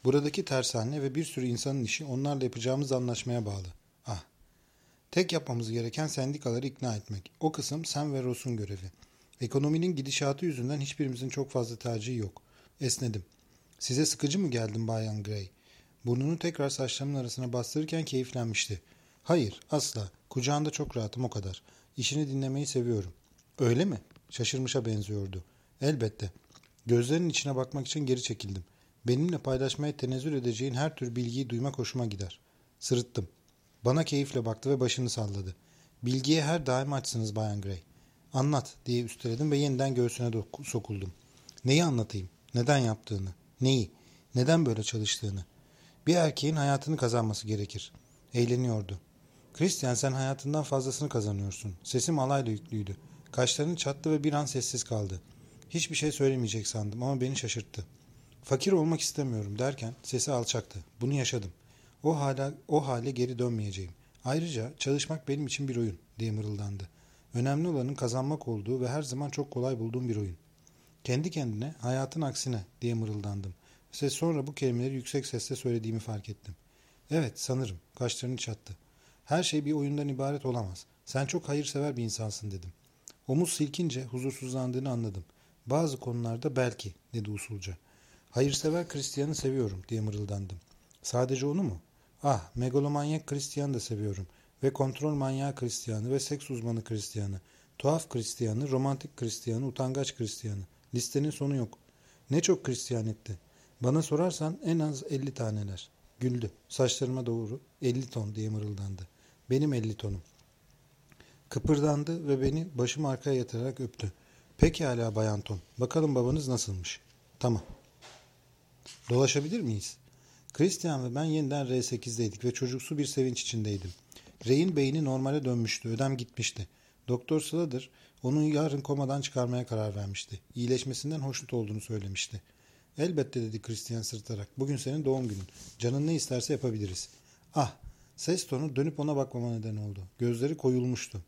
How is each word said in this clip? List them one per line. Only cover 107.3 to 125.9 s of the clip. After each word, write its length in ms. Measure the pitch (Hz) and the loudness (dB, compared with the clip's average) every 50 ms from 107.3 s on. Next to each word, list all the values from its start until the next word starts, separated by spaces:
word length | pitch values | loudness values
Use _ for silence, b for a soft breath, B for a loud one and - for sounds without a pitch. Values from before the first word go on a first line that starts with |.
| 117 113 113 107 113 135 - _ _ _ | -2 -2 -2 -4 -6 -10 -12 _ _ _
"Elli 280 | - 127 120 127 131 127 | 0 0 0 0 -2 -4
ton." 260 | - 120 107 104 104 | -4 -4 -4 -4 -4
diye 140 | 107 107 107 | -4 -4 -2
mırıldandı. 580 | 107 107 104 104 104 98 101 98 98 92 92 - b b b b b b b - | -2 -2 -4 -4 -6 -6 -6 -6 -6 -8 -10 -14 b b b b b b b 0
"Benim 240 | 127 131 151 151 139 | 2 4 4 4 2
elli 220 | 120 110 110 104 | 2 0 0 -4
tonum." 260 | - - 104 98 90 - _ _ _ - _ _ _ _ _ _ _ _ _ _ _ _ _ - B B B B B B B | -2 -4 -4 -4 -4 -8 _ _ _ -20 _ _ _ _ _ _ _ _ _ _ _ _ _ -20 B B B B B B B
Kıpırdandı 800 | - 127 - 151 156 143 143 151 147 143 147 156 165 170 165 143 | -6 -2 4 4 4 6 6 4 4 2 2 -2 -2 -4 2 2
ve 140 | 139 131 | 2 4
beni 260 | 131 135 139 160 165 185 147 | 4 2 2 2 -2 -4 0
başım 300 | 117 123 120 - 143 156 | 0 0 0 2 0 0
arkaya 300 | 139 131 127 - 143 139 | 0 0 0 0 0 0
yatırarak 440 | 127 120 - - 113 120 135 131 - | 0 0 -2 -4 -4 -2 -2 -4 -4
öptü. 320 | 131 117 - - - 101 b b b b b b b b b - | -6 -8 -6 -6 -6 -6 b b b b b b b b b 6
"Pekala 580 | - 165 - - 165 135 123 120 117 113 98 | 6 6 6 2 0 0 2 2 0 0 2
Bayan 260 | 107 110 110 107 101 | 2 2 4 2 0
Ton, 180 | 101 - 107 90 - - - - | -2 -4 -6 -6 -6 -12 -2 -2
bakalım 380 | 123 123 - 165 156 151 139 | -2 2 2 2 4 4 4
babanız 320 | 127 120 123 143 156 147 127 | 4 4 4 2 2 0 0
nasılmış?" 520 | 127 110 - - 98 92 87 - - - _ _ - _ _ _ _ - | 0 0 0 -2 -4 -4 -4 -6 -8 -10 _ _ -20 _ _ _ _ 0
"Tamam." 240 | - 123 117 104 - - - - - - _ _ B B B B B B B B _ _ _ _ _ _ _ _ - - - - - - | 2 2 2 2 0 -6 -16 -18 -20 -20 _ _ B B B B B B B B _ _ _ _ _ _ _ _ -20 -20 -20 -20 -2 2
"Dolaşabilir 520 | 120 123 139 131 - 147 139 151 190 240 | 4 6 6 6 4 2 0 0 -2 -2
miyiz?" 360 | 190 123 110 101 - - - - - B B B B B B B B B - | 0 0 -2 -2 -4 -8 -12 -14 -20 B B B B B B B B B 2
Christian 580 | - - 190 190 - - 170 151 135 127 123 | 4 4 4 4 0 -2 -2 0 0 -2 -2
ve 40 | 120 | -2
ben 80 | 139 156 | 0 0
yeniden 460 | 160 156 156 151 135 139 147 139 123 | 2 2 2 2 2 0 0 0 2
R 140 | 127 127 120 | 2 2 2
sekizdeydik 640 | - 135 113 - 123 113 110 117 107 95 104 - | 0 -2 -4 -4 -4 -2 0 0 0 0 0 -2
ve 80 | 123 120 | -2 0
çocuksu 440 | - 131 123 127 131 - - 156 147 | 0 -2 -2 -2 -4 -4 -4 -2 -2
bir 80 | 143 | -2
sevinç 360 | 135 - 143 131 131 123 - | 0 2 2 2 2 2 -2
içindeydim. 520 | - - 120 113 107 104 104 95 87 90 - - B B B B B B B B - 113 | -4 -2 -2 0 0 0 -2 -2 -4 -8 -10 -12 B B B B B B B B 4 4
Ray'in 280 | 127 143 170 190 170 | 6 6 6 4 4
beyni 300 | 147 139 135 143 160 156 | 4 4 4 4 2 2
normale 400 | 139 131 131 131 135 139 151 135 | 2 2 2 2 2 0 2 2
dönmüştü, 440 | 131 123 120 117 110 - - - | 2 2 2 2 0 -2 -4 -2
ödem 280 | 117 | -4